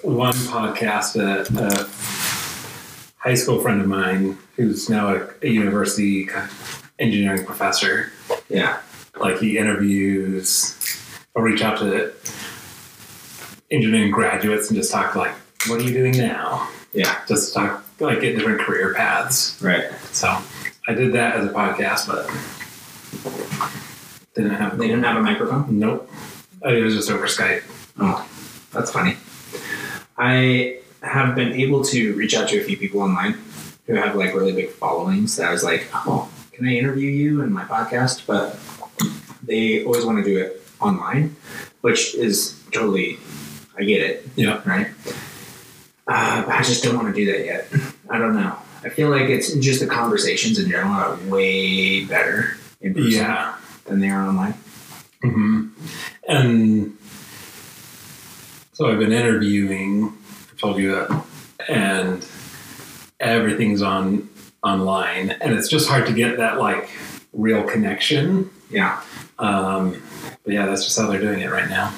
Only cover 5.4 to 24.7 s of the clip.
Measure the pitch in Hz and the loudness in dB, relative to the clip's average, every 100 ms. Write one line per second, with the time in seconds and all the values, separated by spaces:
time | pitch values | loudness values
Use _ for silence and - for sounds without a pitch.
5.4 | - 113 101 101 95 - 101 98 95 - | 0 2 4 2 0 2 2 2 -2 -6
6.4 | - - - - - _ 117 101 101 95 | -8 -10 -14 -14 -16 _ 0 2 2 0
7.4 | 95 - 98 98 - - - - - - | -4 -2 0 2 2 0 -2 -10 -6 -6
8.4 | - - - - - - - - 98 92 | -2 0 0 -2 -8 -20 -20 -4 -2 2
9.4 | 107 107 107 98 101 98 98 98 95 95 | 2 2 2 2 2 2 2 0 0 -2
10.4 | 92 - - - - - - - - 117 | 0 0 0 -4 -8 -8 -12 -18 -8 0
11.4 | 113 101 110 - 101 98 107 - - - | 2 2 0 0 0 0 -2 -6 -12 -12
12.4 | - - - - - - - - - - | -12 -14 -16 -20 -20 -20 -20 -20 -20 -18
13.4 | - - _ - 110 110 101 104 113 98 | -18 -20 _ 0 4 4 4 4 2 2
14.4 | 107 107 - 104 - - - 95 92 - | 0 0 2 0 0 0 0 0 -2 -4
15.4 | - _ - 117 127 127 127 127 117 - | -16 _ -2 0 0 2 4 4 2 0
16.4 | - - - - - - - - - - | -4 -4 -6 -10 -8 0 0 0 0 0
17.4 | - - 101 - - - 156 - 127 - | 0 -2 -2 -4 -10 -4 0 2 0 0
18.4 | - - - - - - - - - - | 0 0 0 0 0 0 0 0 0 0
19.4 | - - 95 87 - - - - - - | 0 -2 0 0 0 -8 -8 -2 0 -2
20.4 | - - - - - 113 127 117 117 113 | -6 -10 -12 -10 -4 2 2 4 2 0
21.4 | 101 - 101 - 101 - - - - - | 0 0 -2 0 -2 -2 -2 -4 -4 -8
22.4 | - - - - - - - - - - | -10 -12 -16 -16 -20 -20 -14 -10 -8 -8
23.4 | - - - - - - - - _ - | -8 -4 -4 -6 -14 -16 -20 -20 _ -2
24.4 | - 202 208 | -2 0 -2